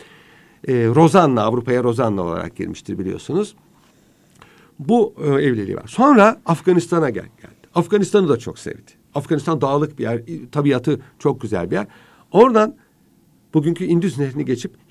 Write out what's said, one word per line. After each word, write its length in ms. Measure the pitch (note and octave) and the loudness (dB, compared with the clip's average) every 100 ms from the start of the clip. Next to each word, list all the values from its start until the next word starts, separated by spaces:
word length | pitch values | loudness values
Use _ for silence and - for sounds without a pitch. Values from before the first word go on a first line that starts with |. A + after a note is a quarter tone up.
| - - _ _ _ _ - | -20 -20 _ _ _ _ -4
Ee, 60 | |
Rozanna, 680 | B2 A2+ A#2+ E3 G3 D#3+ B2 | 0 2 4 6 6 4 2
Avrupa'ya 400 | G#2+ A#2+ A#2+ B2 | 0 -2 -2 0
Rozanna 380 | A#2+ A#2 A#2+ G2 | 0 0 -2 -2
olarak 340 | F2 E2+ E2+ - | -4 -6 -8 -10
girmiştir 440 | F2 F2 - F#2+ | -10 -10 -12 -8
biliyorsunuz. 560 | F#2 F#2 - D3+ G#3 - _ _ _ _ _ _ _ _ - _ _ - | -8 -8 -6 -4 -6 -10 _ _ _ _ _ _ _ _ -20 _ _ -12
Bu, 340 | C#3 A#3+ G#3+ - | 0 2 0 -2
e, 40 | D3 | -2
evliliği 480 | C#3 D3 A#2 G2 G2 | 0 0 -2 -4 -8
var. 100 | - | -8
Sonra 540 | - C4 C4 G#3 A#3 - | 0 4 6 6 4 -2
Afganistan'a 640 | E3 - F3+ E3 F3 D3+ | -2 2 2 2 0 0
gel-, 140 | G2 F2+ _ | -4 -10 _
geldi. 140 | - - _ E3+ | -20 -20 _ -4
Afganistan'ı 540 | E3+ G#3 F#3+ G#3 F3+ | 0 0 2 2 2
da 80 | A#2 | 0
çok 200 | F#2 - | -2 -12
sevdi. 320 | - - - _ _ C#3+ | -14 -14 -18 _ _ -8
Afganistan 460 | C#3+ D#3 - D#3+ | -4 -4 -2 -2
dağlık 380 | C#3 D3 D3+ - | 0 0 -2 -4
bir 40 | |
yer, 140 | A#2 A#2 A#2 | -6 -6 -8
i-, 220 | E3 B2 | -14 -8
tabiatı 500 | D3 C#3 B2+ A#2+ B2+ - _ | -2 0 0 0 -4 -6 _
çok 220 | D3 C3+ | -4 -4
güzel 300 | A2 G2 F2 | -4 -6 -4
bir 40 | E3 | -4
yer. 120 | G#3 - _ _ _ | -6 -12 _ _ _
Oradan 440 | F#3 B3+ A3 G#3+ - _ _ _ _ _ _ _ | 4 6 6 0 -2 _ _ _ _ _ _ _
bugünkü 320 | D#3 D3+ E3 F#3 | -2 0 -2 0
Indus 320 | E3+ F3 B2 | 0 0 -2
Nehri'ni 280 | C#3 C3 C3 | -6 -4 -4
geçip 280 | A#2+ - - _ | -4 -6 -14 _